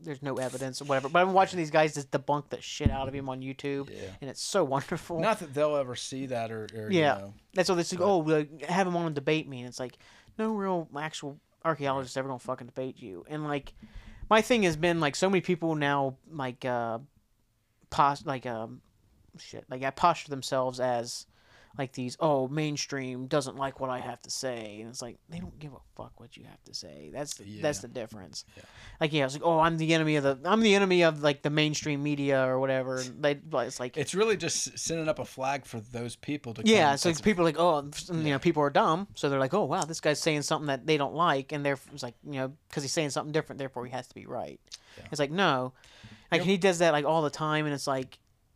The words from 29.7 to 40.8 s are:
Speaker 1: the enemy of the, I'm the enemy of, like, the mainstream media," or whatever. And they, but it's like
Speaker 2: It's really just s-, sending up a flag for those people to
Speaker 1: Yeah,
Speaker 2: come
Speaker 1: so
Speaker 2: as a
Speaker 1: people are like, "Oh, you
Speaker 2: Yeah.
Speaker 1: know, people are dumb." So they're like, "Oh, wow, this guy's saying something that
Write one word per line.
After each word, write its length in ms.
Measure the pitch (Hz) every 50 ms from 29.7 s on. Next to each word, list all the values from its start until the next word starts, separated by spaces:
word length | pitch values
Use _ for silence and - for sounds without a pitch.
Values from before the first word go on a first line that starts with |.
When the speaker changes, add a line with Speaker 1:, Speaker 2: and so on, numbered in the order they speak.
| 165 160
Speaker 1:
the 140 | 160 156
enemy 220 | 165 160 156 156 151
of 80 | 147
the, 160 | 139 139 135 127 143 180
I'm 120 | 208 226
the 160 | 226 208 196
enemy 260 | 202 196 185 180 175
of, 180 | 170 160 156 147 151
like, 180 | 147 139 -
the 80 | - 147
mainstream 500 | 151 156 151 151 151 - - 156 143 139
media," 460 | 143 147 147 143 139 139 135 131 131
or 140 | 131 131 131
whatever. 380 | 135 135 131 131 127 131 131 131
And 220 | 127 127 - - 147
they, 100 | 143 147
but 320 | 139 - 156 156 127 120
it's 140 | 127 - -
like 160 | 123 127 -
Speaker 2:
It's 180 | 156 131 - -
really 220 | 190 220 226 202
just 320 | 156 165 147 - - - 131
s-, 120 | - 123
sending 280 | - - 165 165 156 156
up 100 | 147 135
a 60 | 120
flag 420 | - - 131 131 135 143 139 -
for 140 | - - 113
those 340 | 107 123 120 117 120 117 -
people 400 | - - 143 147 143 - 117 110
to 80 | - 214
Speaker 1:
Yeah, 260 | 214 220 196 156 139
Speaker 2:
come 80 | 139 139
Speaker 1:
so 120 | - 175
Speaker 2:
as 80 | 160 147
a 40 | -
Speaker 1:
people 180 | 214 196 180
are 40 | 175
like, 120 | 165 147 160
"Oh, 240 | 170 175 156 143 139 143 147 - - 180
you 80 | 175 160
Speaker 2:
Yeah. 140 | 156 151 139
Speaker 1:
know, 40 | -
people 240 | - 170 156 151
are 80 | 143 143
dumb." 380 | 135 190 220 175 160 185 202 - -
So 120 | - 160 143
they're 120 | 139 135
like, 140 | 135 131 180
"Oh, 100 | 208 175
wow, 180 | 131 165 190
this 180 | 156 160 160 -
guy's 200 | - 156 147 -
saying 220 | - 165 151 147
something 260 | 139 - 160 139 151 143
that 180 | 139 127